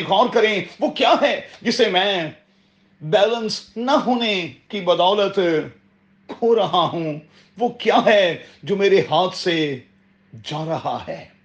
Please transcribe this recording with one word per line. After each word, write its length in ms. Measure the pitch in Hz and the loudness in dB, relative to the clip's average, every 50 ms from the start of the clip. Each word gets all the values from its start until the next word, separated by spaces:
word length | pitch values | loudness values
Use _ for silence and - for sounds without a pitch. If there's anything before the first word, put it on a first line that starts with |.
| 165 | 0
غور 200 | - 196 208 240 - - | 2 2 2 2 2 2
کریں، 300 | 233 220 220 208 190 - - - - | 2 2 2 0 -2 -6 -8 -6 -4
وہ 120 | 285 262 | -4 -4
کیا 220 | 196 - 269 277 320 294 | 0 0 2 4 4 4
ہے 260 | 285 254 208 - - - - - | 2 0 0 -4 -8 -14 -20 -6
جسے 280 | - 240 240 - 233 208 | -4 -4 0 0 0 2
میں 420 | 185 180 190 202 196 175 160 151 - - _ _ _ _ _ _ _ _ _ _ _ _ | 2 0 0 0 -2 -2 -4 -6 -10 -14 _ _ _ _ _ _ _ _ _ _ _ _
بیلنس 760 | 147 156 180 190 202 226 233 233 220 214 214 - - - _ | -4 0 2 2 4 2 2 -2 -4 -6 -6 -8 -12 -12 _
نہ 140 | 220 247 262 | -6 -2 0
ہونے 560 | 294 285 - 214 254 240 233 214 202 185 170 139 - - _ | 0 0 2 0 -2 0 0 -2 -2 -2 -4 -6 -10 -16 _
کی 140 | _ - 202 | _ -10 -4
بدولت 580 | 180 180 170 160 - 185 208 208 202 190 196 202 180 170 160 151 139 131 - _ _ _ _ _ _ _ _ _ _ | 0 0 2 2 2 2 2 2 0 0 0 0 0 2 0 0 -2 -6 -12 _ _ _ _ _ _ _ _ _ _
کھو 280 | - - - 233 226 233 | -18 -8 -2 0 2 2
رہا 340 | 220 190 156 180 180 165 - - | 2 2 0 0 0 0 0 -2
ہوں؟ 260 | 170 160 156 147 151 - _ _ _ _ _ _ | -4 -6 -6 -6 -8 -12 _ _ _ _ _ _
وہ 120 | 190 247 240 | -4 -4 -4
کیا 300 | - - - 220 196 233 240 | -4 -2 0 2 2 4 4
ہے 380 | 240 214 202 190 170 151 - - - - _ - | 4 4 4 4 2 0 -4 -10 -18 -20 _ -6
جو 120 | 139 202 | -4 -2
میرے 240 | 196 196 196 190 185 | 0 2 4 4 4
ہاتھ 380 | - - 151 165 185 180 - | 2 2 0 0 0 0 -4
سے 420 | - - 185 165 160 156 147 135 123 120 _ _ _ _ _ _ _ _ _ - 113 107 | -4 -4 -2 0 0 -2 -2 -4 -8 -12 _ _ _ _ _ _ _ _ _ -20 -18 -12
جا 220 | - 147 151 160 | -10 -8 -8 -6
رہا 380 | 160 160 127 - 143 123 123 - | -6 -6 -4 -4 -6 -6 -6 -8
ہے؟ 220 | - - - - - _ _ | -10 -12 -12 -14 -18 _ _